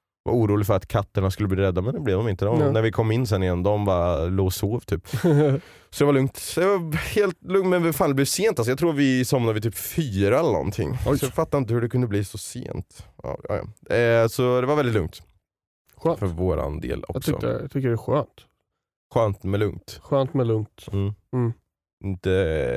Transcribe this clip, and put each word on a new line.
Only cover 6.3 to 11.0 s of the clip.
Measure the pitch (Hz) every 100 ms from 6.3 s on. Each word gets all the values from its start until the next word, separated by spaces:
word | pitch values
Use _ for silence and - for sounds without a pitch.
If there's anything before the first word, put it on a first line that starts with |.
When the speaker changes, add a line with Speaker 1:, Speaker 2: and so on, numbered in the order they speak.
| -
Speaker 1:
Så | - -
det | 185
var | 202 160 156 - 214
helt | 202 -
lugnt, | 180 190 185
men | 180 165
fan, | 151 165
det | 135
blev | 139
sent | - 220 165
alltså. | 113
Jag | 135
tror | 170
vi | 143 139 127 123
somnade | 135 117
vid | 107
typ | 113 -
fyra | - - 143 95 98 131
eller | 165
någonting. | 85 69 - 78 127